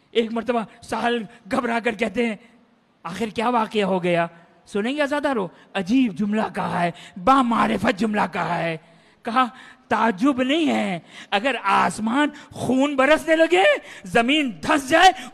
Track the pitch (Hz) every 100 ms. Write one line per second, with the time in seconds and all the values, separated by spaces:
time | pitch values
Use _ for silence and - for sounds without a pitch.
0 | _ 214 220 226 226 240 214 - - 220
1 | 233 240 202 - 190 254 240 233 240 208
2 | 220 190 233 202 - _ _ _ _ _
3 | 165 185 220 175 226 247 220 214 190 185
4 | 175 170 170 - - _ _ 202 220 294
5 | 285 294 285 254 180 - - 196 180 262
6 | 254 170 202 214 202 - 175 175 175 -
7 | - - 185 269 240 220 226 220 233 190
8 | 220 214 196 180 165 170 165 160 _ _
9 | _ _ - 226 254 - - - - 220
10 | 220 185 262 254 254 302 302 220 214 175
11 | - - - 202 254 233 196 202 202 180
12 | 214 254 294 294 - - - 262 285 277
13 | 262 311 311 320 320 349 605 571 - -
14 | 190 220 233 311 277 170 - 302 262 320
15 | 370 - -